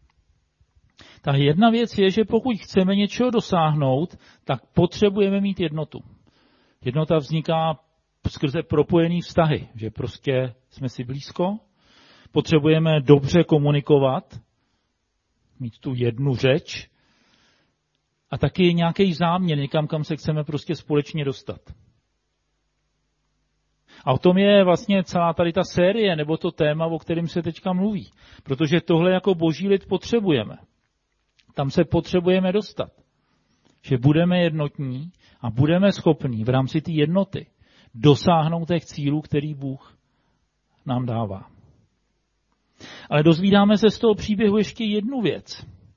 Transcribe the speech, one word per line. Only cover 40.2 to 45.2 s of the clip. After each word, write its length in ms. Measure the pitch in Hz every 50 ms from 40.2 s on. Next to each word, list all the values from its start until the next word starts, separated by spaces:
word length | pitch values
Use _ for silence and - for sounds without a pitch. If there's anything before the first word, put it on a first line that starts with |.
| _ _ _ _ _ _ _ _ _ _ _ _ -
nám 200 | - 123 123 127
dává. 440 | 123 117 113 117 101 98 95 - - _ _ _ _ _ _ _ _ _ _ _ _ _ _ _ _ _ _ _ _ _ _ _ _ _ _ - - - - - -
Ale 140 | - 147 151
dozvídáme 540 | 170 165 151 185 202 196 202 202 202 214 202
se 120 | - 214
z 100 | 190 -
toho 160 | - 226 214
příběhu 420 | 180 - - 214 196 226 208 196 220
ještě 260 | 202 - - - 226
jednu 380 | 214 208 208 196 233 277 262